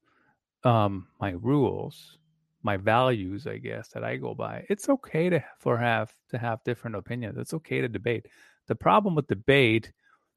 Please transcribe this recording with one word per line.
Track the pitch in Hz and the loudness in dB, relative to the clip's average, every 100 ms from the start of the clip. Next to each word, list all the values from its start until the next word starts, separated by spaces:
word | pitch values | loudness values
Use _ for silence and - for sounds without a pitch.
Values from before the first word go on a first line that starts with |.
| _ _ _ _ _ _ 127 | _ _ _ _ _ _ 2
um, | 117 104 98 90 _ | 4 2 -2 -10 _
my | 101 | -6
rules, | 90 113 147 113 95 - - - _ _ _ _ _ | -4 -2 2 2 0 -8 -12 -20 _ _ _ _ _
my | 110 98 | -4 -2
values, | 101 113 131 117 92 101 - | 2 4 4 0 -4 -8 -8
I | 110 | -10
guess, | 117 110 110 | -10 -10 -10
that | 117 | -8
I | 113 127 | -6 -6
go | 123 | -8
by, | 113 110 113 - | -8 -8 -8 -6
it's | 208 - | -6 0
okay | 269 - 156 175 | -2 0 -2 0
to, | 165 - - | 0 -2 -6
for | 135 117 | -2 0
have, | 120 113 110 _ _ | 2 0 -2 _ _
to | 120 | -6
have | 117 110 - | -4 -4 -4
different | 117 120 104 | -6 -6 -10
opinions. | - 120 120 120 | -8 -8 -8 -8
It's | 120 | -8
okay | 160 - 131 | -8 -4 -2
to | 131 | -2
debate. | 104 117 113 - _ - _ - | -2 -2 -4 -6 _ -20 _ -6
The | - | 0
problem | 165 202 202 | 4 4 4
with | 156 139 | 0 -2
debate | 101 - 139 123 110 - - _ _ _ | -2 4 6 6 2 -2 -14 _ _ _